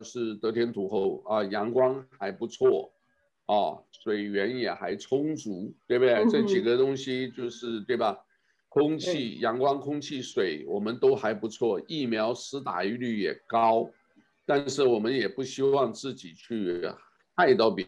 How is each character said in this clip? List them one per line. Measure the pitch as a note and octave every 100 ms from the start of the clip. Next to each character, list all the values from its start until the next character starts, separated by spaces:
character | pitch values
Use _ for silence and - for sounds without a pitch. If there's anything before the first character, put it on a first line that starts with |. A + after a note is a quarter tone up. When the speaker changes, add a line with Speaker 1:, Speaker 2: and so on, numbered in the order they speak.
Speaker 1:
是 | - B2 A#2 G#2
得 | A2
天 | A2+ A#2
独 | A2+ G2
厚 | G#2 G2 D#2
啊， | - G#2+ G2+
阳 | G#2 G#2+
光 | B2 C3 C3+ C3 -
还 | G2
不 | - A2+
错 | - C3 A2 - _ _ _ _ _ -
啊， | G#2 F2 - - -
水 | - G#2+
源 | G#2 G2+ G2+ B2+
也 | A2
还 | E2+ F2+
充 | G#2 - C3+ D3+
足， | D3 A2 F2+ G#2 - -
对 | B2
不 |
对？ | B2+ A2+
Speaker 2:
嗯 | -
哼。 |
Speaker 1:
这 | C#3+
几 | G#2+ A#2+
个 | G#2+ A#2+
东 | C3+ C3+
西 | C3+ B2+ C3
就 | A#2 A#2+
是， | A2+ A#2+ A2+
对 | G2+ A#2+
吧？ | A2 G2 _ _ _ _ _
空 | - D3+ D#3
气、 | F3+ D#3+ A#2 -
Speaker 2:
对。 |
Speaker 1:
阳 | A2+ B2
光、 | C#3 C#3
空 | C3+ D3
气、 | C#3+ C#3+
水， | B2 - F#2 D2+ -
我 | G2+
们 | G#2+ B2
都 | C3 C3+
还 | G#2+
不 | G#2+ A2
错， | - A#2 F#2+ -
疫 | D#3+ B2+
苗 | A2 A2
施 | A#2 - C3+
打 | C3 F2+
率 | F#2+ A#2+ B2 G#2+
也 | F2 - -
高， | A#2 A2+ A2+ - - _ _ _ _ -
但 | C#3+ C#3+
是 | C3+
我 | C3 A2+
们 | G#2+ C3
也 | G2+
不 | -
希 | C3 -
望 | C3+ C#3 A#2+
自 | A2 C3+
己 | B2 F2
去 | E2 - A2+ F#2 F2 E2+ - _ _ _ -
害 | E3+
到 | A2+ A2+
别 | F#2+